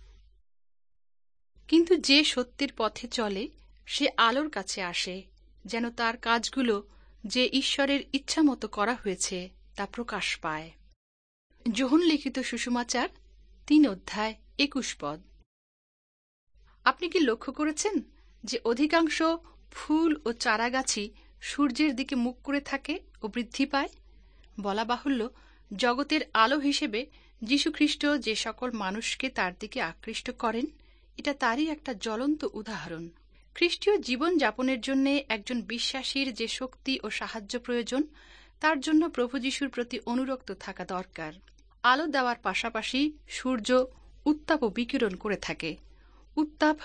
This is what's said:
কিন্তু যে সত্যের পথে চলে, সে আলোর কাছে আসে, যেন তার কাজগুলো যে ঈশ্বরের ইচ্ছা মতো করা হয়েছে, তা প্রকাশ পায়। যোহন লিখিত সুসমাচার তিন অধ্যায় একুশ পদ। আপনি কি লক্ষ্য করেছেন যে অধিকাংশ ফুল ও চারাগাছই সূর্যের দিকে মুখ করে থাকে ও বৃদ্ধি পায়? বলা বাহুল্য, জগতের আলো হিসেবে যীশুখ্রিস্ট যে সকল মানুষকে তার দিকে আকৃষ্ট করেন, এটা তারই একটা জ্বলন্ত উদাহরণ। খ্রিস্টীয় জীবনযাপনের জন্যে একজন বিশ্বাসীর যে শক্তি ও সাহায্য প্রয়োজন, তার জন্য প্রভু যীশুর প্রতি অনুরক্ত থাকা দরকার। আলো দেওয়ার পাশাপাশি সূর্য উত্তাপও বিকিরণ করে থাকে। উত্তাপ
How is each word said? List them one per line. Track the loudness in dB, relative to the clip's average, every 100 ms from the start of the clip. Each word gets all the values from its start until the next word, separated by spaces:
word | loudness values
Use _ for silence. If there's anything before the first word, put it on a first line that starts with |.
| -20 -20 -20 _ _ _ _ _ _ _ _ _ _ _ _ _ 4
কিন্তু | 4 6 4
যে | 6 6
সত্যের | 6 0 -4 -2 -4 0
পথে | -2 -4 -6
চলে, | -4 -2 -2 -6 -12 -20 -20 -8
সে | -2 0 4
আলোর | 2 2 -2
কাছে | -6 -6 -6
আসে, | -4 -4 -6 -8 -14 _ -20 -20 -6
যেন | -4 -4
তার | -2 -2 0
কাজগুলো | 0 0 0 0 2 0 -2 -18 -20 -16 -2
যে | 2 2
ঈশ্বরের | 2 0 2 2 2 0
ইচ্ছা | -4 0 4
মতো | 4 4 -4
করা | 0 0
হয়েছে, | 0 -4 -2 -4 -4 -8 -14 -14 -8
তা | -8
প্রকাশ | -6 -6 -4 -4 -4
পায়। | -4 -6 -8 -18 -20 _ _ _ _ _ _ _ -4
যোহন | 0 4 6
লিখিত | 6 4 0 -4
সুসমাচার | -4 -4 -2 -2 0 -2 -2 -6 -20 -20 -20 -20 4
তিন | 6 6
অধ্যায় | 2 -6 -4 -4 -6 -10 -2
একুশ | -2 -2 -6 -6
পদ। | -8 -8 -14 -20 _ _ _ _ _ _ _ _ _ _ _ -20 -20 0 0
আপনি | 0 0
কি | 2
লক্ষ্য | 2 0 -6
করেছেন | -2 -2 0 -2 -2 -4 -14 -20 -16
যে | -8 -4 -2
অধিকাংশ | 0 4 4 2 2 0 -2 -8 -20 -18
ফুল | -12 0 2 2 0 -4
ও |
চারাগাছই | -2 0 2 2 0 -2 -4 -6 -12 -20 -14
সূর্যের | -8 0 0 2 0 0
দিকে | -2 0
মুখ | -2 -4
করে | -4 -4
থাকে | -2 -6 -4 -8 -8 -12
ও | -6
বৃদ্ধি | -6 -6 -2 0
পায়? | 0 -2 -8 -20 -20 -20 -20 -16 -8
বলা | -2 -2 0
বাহুল্য, | -2 0 -2 -2 -8 -20 -20 -14 0
জগতের | 2 2 0 -2 2
আলো | 4 6 6
হিসেবে | 2 0 -2 -4 -6 -14 -20 _
যীশুখ্রিস্ট | 0 2 2 2 2 2 0 2
যে | 0 -2
সকল | -4 -6 -6
মানুষকে | -4 -4 -4 -6 -4 -4
তার | -2 -2 -4
দিকে | -8 -4
আকৃষ্ট | -6 -6 -10 -8 -8
করেন, | -4 -2 -2 -4 -8 -20 _ _ -6
এটা | -6
তারই | 0 0 2 -2
একটা | -2 -8
জ্বলন্ত | -6 -4 -2 -2 -2 -4
উদাহরণ। | -6 -8 -10 -8 -10 -10 -14 -20 -20 _ 0
খ্রিস্টীয় | 0 2 2 2
জীবনযাপনের | 0 0 2 4 2 2 -2 -2
জন্যে | 0 2 2 0 -2
একজন | -6 -4 -6
বিশ্বাসীর | -4 -4 -4 -4 -4 -2 -2
যে | -4 -6
শক্তি | -4 -8 -6 -4 -4
ও | -4
সাহায্য | -6 -6 -8 -8 -6
প্রয়োজন, | -2 -2 0 -2 -2 -6 -20 -20 -20 _
তার | 0 2
জন্য | 2 2 2
প্রভু | 0 -2 -2
যীশুর | -4 -2 -4
প্রতি | -4 -6 -6 -4
অনুরক্ত | -2 -2 -4 -8 -12
থাকা | -12 -10 -6
দরকার। | -6 -8 -10 -12 -12 -20 -20 -20 _
আলো | 4 4 2
দেওয়ার | 0 0 0
পাশাপাশি | -2 -4 -4 -4 -2 0 0 -2 -12
সূর্য | -6 -2 -2 4 4 4 -6 -20 -2 0
উত্তাপও | 0 0 0 0
বিকিরণ | -2 -2 0 0 -2
করে | -4 -4
থাকে। | -4 -6 -6 -8 -16 -20 -20 -20 -6 -2
উত্তাপ | -2 2 0 0